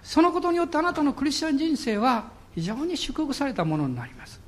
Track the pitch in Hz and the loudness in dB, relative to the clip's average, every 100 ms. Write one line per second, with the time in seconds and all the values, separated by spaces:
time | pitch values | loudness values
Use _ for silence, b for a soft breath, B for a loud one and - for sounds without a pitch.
0 | - 294 349 339 349 349 339 302 349 320 | 0 4 4 4 0 0 2 0 0 2
1 | 285 - 294 269 320 277 320 285 233 208 | 0 2 0 0 0 2 2 0 0 2
2 | 254 233 - - - 170 170 226 339 320 | 2 2 -2 -14 -10 -6 -4 -2 -2 -2
3 | - 262 294 269 277 185 160 156 139 123 | -4 -2 -2 -2 -2 0 0 0 0 -4
4 | 120 - - - | -8 -14 -18 -20